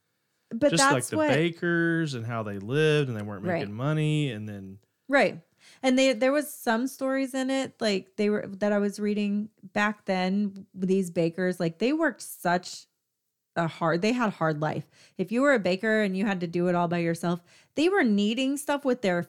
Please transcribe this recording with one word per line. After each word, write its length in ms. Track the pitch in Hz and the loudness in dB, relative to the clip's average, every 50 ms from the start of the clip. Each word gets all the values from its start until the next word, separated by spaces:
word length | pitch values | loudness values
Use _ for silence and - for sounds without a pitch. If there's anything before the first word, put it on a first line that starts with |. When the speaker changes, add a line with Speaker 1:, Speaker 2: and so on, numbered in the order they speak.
| _ _ _ _ _ _ _ _ _ - | _ _ _ _ _ _ _ _ _ -10
Speaker 1:
But 220 | 233 233 285 277 | -4 2 2 4
Speaker 2:
just, 100 | 170 170 | 4 4
like, 120 | 269 277 294 | 4 4 4
Speaker 1:
that's 160 | 247 - - | 2 0 -2
Speaker 2:
the 80 | - 311 | -2 0
Speaker 1:
what 100 | 302 294 | 2 2
Speaker 2:
bakers 840 | 262 147 170 170 165 - 180 170 170 165 170 170 165 165 165 147 135 | 2 2 2 0 -2 -2 -2 0 0 2 2 2 0 0 -2 -2 -4
and 120 | 117 113 | -6 -6
how 160 | 120 120 113 | -6 -4 -4
they 160 | 107 104 101 98 | -4 -4 -6 -6
lived 500 | 98 113 135 151 156 156 151 151 143 127 | -6 -2 0 2 4 4 4 2 2 0
and 80 | 113 | -2
they 60 | 107 | -6
weren't 220 | 104 104 101 92 104 | -6 -6 -8 -6 -4
Speaker 1:
Right. 160 | - 175 165 | -4 -2 -2
Speaker 2:
making 140 | 107 101 104 | -4 -6 -6
money 580 | 113 131 147 156 156 151 151 151 151 147 131 | -4 -2 -2 0 0 0 0 0 0 0 -2
and 160 | 107 107 107 107 | -4 -6 -8 -10
then 300 | 101 98 95 95 98 - _ _ _ _ _ - | -10 -12 -12 -14 -16 -18 _ _ _ _ _ 0
Speaker 1:
Right. 320 | 277 269 208 - - 165 _ _ _ _ _ - - - - | 2 4 4 2 0 -6 _ _ _ _ _ -20 -16 -2 0
And 120 | 262 254 | 2 4
they, 160 | 262 269 269 | 4 4 4
there 200 | 254 214 262 262 | 4 2 2 2
was 200 | 277 302 285 - | 2 2 -2 -4
some 360 | - - - 240 220 226 262 262 | -10 -6 -2 0 0 0 0 -4
stories 460 | - - 269 262 269 269 269 247 269 | -6 -4 -4 -2 -2 -2 -2 -2 -2
in 140 | 262 262 262 | -4 -2 0
it, 260 | 269 269 262 - - - | -2 -2 -2 -4 -6 -4
like, 360 | 233 214 196 190 - _ - | -2 0 0 -2 -4 _ -4
they 120 | - 208 208 | -2 0 0
were, 180 | 208 - - 202 196 185 | 0 0 -4 -8 -6 -2
that 140 | 208 208 | 0 2
I 60 | 208 202 | 2 2
was 200 | 202 202 190 - | 0 0 -2 -2
reading 520 | 208 208 208 208 208 202 202 208 214 214 _ _ - 190 | -2 -2 0 0 0 0 -2 -2 -4 -6 _ _ -20 -6
back 320 | - 208 208 214 214 - - | -2 0 0 0 0 -4 -4
then, 600 | - 190 185 185 185 196 202 208 196 196 196 - _ - | -2 -2 0 0 0 0 0 -2 -2 -4 -10 -20 _ -8
these 380 | 185 190 180 185 196 190 175 | -4 0 2 2 2 2 0
bakers, 480 | 170 180 165 170 165 190 185 180 180 - | 0 0 0 0 0 0 -2 -2 0 0
like, 180 | 175 165 165 - | -2 -4 -2 -2
they 140 | 214 254 | -2 0
worked 300 | 302 320 330 285 - - | 0 2 0 0 -2 -4
such 640 | - - - - - 175 175 185 - - - - - _ _ _ _ _ _ _ _ _ _ _ _ _ - | -14 -16 -16 -4 0 0 0 0 -2 -6 -16 -16 -18 _ _ _ _ _ _ _ _ _ _ _ _ _ -4
a 140 | 170 170 160 | -4 -4 -4
hard, 320 | - - 175 160 160 175 | -4 -2 0 0 0 2
they 100 | 202 214 | 2 0
had 200 | 247 247 233 196 - | 0 2 0 -2 0
hard 260 | - 165 160 156 147 | 0 0 0 0 0
life. 220 | 165 160 - 160 - _ _ - - _ _ - | -2 -4 -4 -6 -8 _ _ -20 -20 _ _ -6
If 120 | 185 180 | -6 -2
you 120 | 220 247 | 0 2
were 100 | 277 294 | 4 4
a 60 | 269 233 | 4 4
baker 400 | 180 180 185 185 226 220 220 214 | 2 0 -2 0 0 0 2 2
and 140 | 214 196 185 | 2 0 0
you 80 | 190 196 | -2 -2
had 160 | 208 196 180 | -2 -2 -2
to 60 | 175 | -4
do 220 | 170 175 175 175 180 | -4 -2 0 2 2
it 60 | 175 | 2
all 140 | 175 175 170 | 2 0 0
by 100 | 175 175 | 0 0
yourself, 420 | 170 170 165 - - 170 175 170 _ _ - - _ _ - | 0 0 -2 -2 -2 -2 -2 -2 _ _ -20 -20 _ _ -2
they 140 | 269 311 359 | 0 2 2
were 140 | 403 392 294 | 4 4 4
kneading 520 | 220 202 202 208 214 233 262 262 262 285 | 4 4 2 2 0 0 0 0 -2 -2
stuff 280 | 277 - - 285 277 - | -4 -2 -2 -2 0 0
with 180 | 262 247 247 | -2 -2 0
their 220 | - 185 175 175 170 | 0 0 0 0 -2